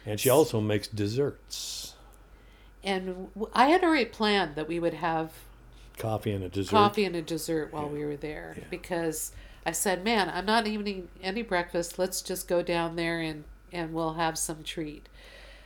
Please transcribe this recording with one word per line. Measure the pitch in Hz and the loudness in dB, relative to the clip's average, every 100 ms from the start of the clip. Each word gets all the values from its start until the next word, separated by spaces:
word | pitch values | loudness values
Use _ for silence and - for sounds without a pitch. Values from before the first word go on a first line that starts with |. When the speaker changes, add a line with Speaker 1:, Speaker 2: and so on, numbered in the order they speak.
| - | -6
Speaker 1:
And | 104 | 0
she | 127 | 6
Speaker 2:
S- | |
Speaker 1:
also | 131 151 113 | 6 6 4
makes | 107 107 - | 2 0 0
desserts. | 104 101 120 143 - - - - - - - - - - - - - - - | -2 0 2 0 -2 -10 -10 -8 -8 -10 -14 -20 -20 -20 -20 -20 -20 -20 -10
Speaker 2:
And | 190 190 185 185 190 | -4 -2 -2 -8 -10
w-, | 196 214 | -8 -2
I | - 262 | 4 6
had | 359 | 6
already | 359 311 226 | 6 4 2
planned | - 214 202 170 147 | 0 2 4 2 -2
that | 156 | -4
we | 170 | 0
would | 170 156 | 0 0
have | 175 165 160 - - - - - - - | 0 0 -2 -8 -20 -20 -20 -20 -18 -8
Speaker 1:
Coffee | 110 107 110 | -2 0 0
and | 101 | -2
a | 90 | -2
dessert. | 98 95 | -2 4
Speaker 2:
coffee | 214 208 208 196 | 6 6 6 0
and | 170 | -2
a | |
dessert | 156 160 - 160 147 | -4 -4 -2 -2 -2
while | 156 147 | -4 -6
Speaker 1:
Yeah. | |
Speaker 2:
we | 147 147 | -4 -6
were | 147 | -6
there, | 151 156 170 147 | -8 -10 -10 -12
Speaker 1:
Yeah. | - | -10
Speaker 2:
because | 175 - 175 165 156 - - - - - | -10 -4 -2 0 -2 -6 -10 -18 -6 -4
I | |
said, | 165 208 180 | 0 2 2
"Man, | 196 226 180 | 2 2 2
I'm | 165 196 | 0 2
not | 226 214 | 4 4
eating | 214 208 190 175 - | -2 -4 -6 -8 -8
any | 185 196 | -4 -4
breakfast. | 233 180 175 175 170 - | 0 0 2 0 -2 0
Let's | 185 185 | -2 -2
just | - 185 - | -4 -6 0
go | 175 | 0
down | 175 170 165 165 | 2 0 0 0
there | 170 165 | 0 0
and, | 160 151 147 - - | -2 -6 -10 -20 -10
and | 175 165 | -6 -4
we'll | 165 160 160 | -2 -2 0
have | 160 156 | 0 0
some | - 156 | -4 -6
treat." | 156 - 156 147 - - - - - - | -8 -8 -8 -10 -18 -20 -20 -20 -20 -20